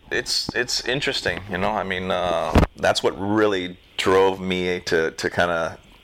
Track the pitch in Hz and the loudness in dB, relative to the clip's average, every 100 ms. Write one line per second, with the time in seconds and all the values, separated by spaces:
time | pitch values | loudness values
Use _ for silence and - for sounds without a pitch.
0 | - 101 127 - - 113 120 - - 135 | -6 -6 -2 -4 -2 -4 -2 -2 -2 -2
1 | 139 127 98 85 98 90 101 104 92 92 | -2 -2 -2 -4 -6 -2 -2 -2 -2 -4
2 | 92 90 90 82 80 90 - - 87 - | -2 -2 0 0 2 2 2 2 0 2
3 | 117 - 101 107 107 95 90 90 - - | 0 -2 0 2 4 2 -4 -10 -12 -2
4 | 98 95 95 95 92 90 90 90 - 85 | 4 6 6 2 -2 -2 0 -2 0 0
5 | 80 - 90 - 87 82 80 - - - | 0 -2 -2 0 0 0 -2 -6 -18 -20